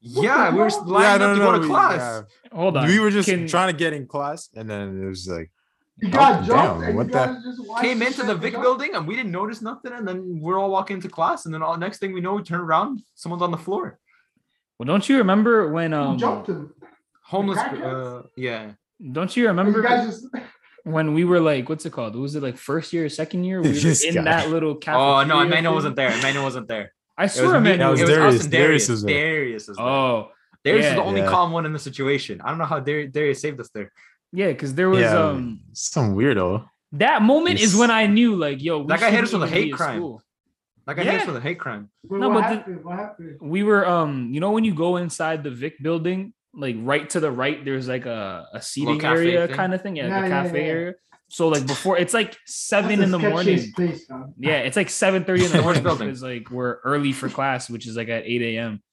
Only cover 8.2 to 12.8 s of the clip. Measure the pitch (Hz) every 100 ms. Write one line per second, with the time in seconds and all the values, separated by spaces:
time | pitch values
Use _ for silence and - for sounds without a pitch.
8.2 | 226 185 220 233 247 247 285 285 156 233
9.2 | 226 175 208 226 220 254 254 240 202 185
10.2 | 185 170 156 190 196 190 196 196 175 -
11.2 | 165 311 165 160 160 165 185 214 196 185
12.2 | 180 208 - 175 170 160